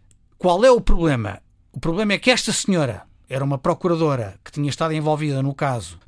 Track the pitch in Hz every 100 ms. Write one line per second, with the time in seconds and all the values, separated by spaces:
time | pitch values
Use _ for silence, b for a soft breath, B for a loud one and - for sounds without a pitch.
0 | _ _ _ - 180 175 254 240 - -
1 | 165 127 104 98 _ _ _ - 156 175
2 | 214 190 254 240 - - - 180 135 95
3 | - _ - 131 139 139 170 160 185 165
4 | 160 135 101 - - - 143 127 160 156
5 | 151 151 151 135 135 139 143 123 92 -